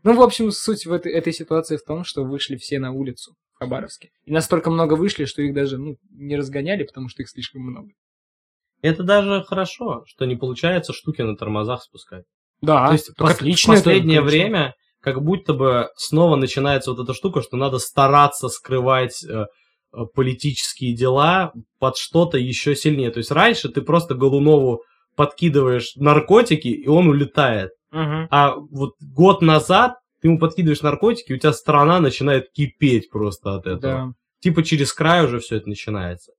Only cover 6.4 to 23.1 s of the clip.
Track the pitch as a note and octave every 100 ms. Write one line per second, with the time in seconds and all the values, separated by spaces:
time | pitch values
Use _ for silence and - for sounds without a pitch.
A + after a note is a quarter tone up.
6.4 | C#3 C#3 D3 G3 C#3+ - B2+ - B2+ -
7.4 | A#2+ C3+ B2+ B2 - _ _ _ _ _
8.4 | _ _ _ _ D#3 D#3+ F3+ G#3 G3 G3
9.4 | F#3 F#3+ F#3 - A#3 A#2 - _ B2+ B2
10.4 | C3 B2 E3+ F3+ - - - - A2+ G#2
11.4 | G#2+ G#2+ G#2+ B2+ - - - F#2+ _ _
12.4 | _ _ D3+ D3 C3+ D3+ - - D#3 -
13.4 | C3+ F3 G#3+ G#3+ E3+ F#3+ D#3+ D#3 C#3 D#3
14.4 | G3 G3+ C3+ - _ _ C#3 C3 D3 F#3+
15.4 | - C3+ C3+ B2 A2+ - - D3+ E3+ C#3+
16.4 | C3 - C#3 C#3 C3+ A2+ B2 C3+ G3 D#3
17.4 | A#2 B2+ C3+ B2 - - C3+ C#3+ C#3+ -
18.4 | B2+ - - C3 B2+ C3 A#2+ - - A2
19.4 | G#2 _ _ _ _ A2+ A2+ - C3 B2
20.4 | D3 B2+ - - B2+ A#2+ B2+ C3 D#3 F#3
21.4 | F3+ A#2 - _ C3 C3 - E3 E3+ C#3
22.4 | B2 A#2+ D3+ C#3 D#3 C#3+ A#2+